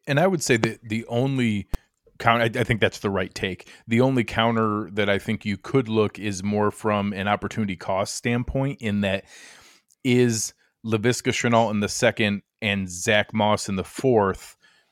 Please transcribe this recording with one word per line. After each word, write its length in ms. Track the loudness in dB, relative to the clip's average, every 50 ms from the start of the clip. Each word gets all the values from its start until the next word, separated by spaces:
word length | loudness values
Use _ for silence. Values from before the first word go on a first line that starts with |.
| _
and 140 | -2 0 2
I 80 | 2
would 160 | 2 2 0 2
say 140 | 2 2
that 220 | 2 2 0 -2 -8 -8
the 220 | -6 -4 -4 -4
only 640 | -2 -2 0 0 0 0 0 0 0 0 0 -2 -4 -6 -6 -6 _ _ _ _ _ _ _
count-, 380 | 2 2 4 4 2 0 0
I, 20 | -2
I 40 | 0
think 160 | 0 2 2
that's 180 | 2 0 0 -2
the 100 | -4 -2
right 240 | -2 -2 -4 -4 -6
take. 360 | -6 -6 -6 -6 -8 -12 -20 -20 -20 _
The 140 | 0 2 2
only 240 | 4 4 2 2 0
counter 640 | 0 0 2 2 2 2 2 0 0 0 -2 -4 -4 -4
that 160 | -2 0 2
I 100 | 0 0
think 260 | 0 -4 -6 -4 -2
you 100 | -4 -4
could 320 | -4 -4 0 0 0 0
look 320 | 2 2 2 2 0 -2 -6
is 240 | -6 -6 -6 -4 -4
more 280 | -2 0 2 0 0
from 420 | -2 -2 -2 0 0 0 0 -2 -4
an 160 | -4 0 0
opportunity 480 | 0 0 -2 -6 -4 -4 -4 -4 -4
cost 380 | -6 -6 -4 -2 -2 -2 -4 -6
standpoint, 680 | -6 -4 -2 -2 -2 -2 -4 -4 -4 -4 -4 -6 -6
in 180 | -4 -2 -2 0
that 220 | 0 0 -2 -4 -6 -12 -20 -20 -20 -20 -20 -20 -20 -20 _ _ _ _ _ _ 0
is 500 | 2 4 4 4 4 2 -2 -4 -8 -10 _ _ _ _ _ -4
Laviska 460 | -2 -2 0 0 0 -2 0 -2 -4
Shenault 400 | -2 0 0 2 4 4 4 2
in 80 | 0 0
the 100 | -2 -2
second 520 | -2 2 2 2 2 2 0 0 0 -2 -6 _ _ _
and 280 | -4 -2 -2 -2 -4 -6
Zach 440 | -8 -6 0 2 2 2 2 0 0
Moss 360 | 0 2 2 2 0 -2 -4
in 80 | -4
the 80 | -4 -6
fourth 680 | -6 -8 -2 0 2 4 4 2 2 0 -4 -10 -18 -20 _ _ _ _ _ _ _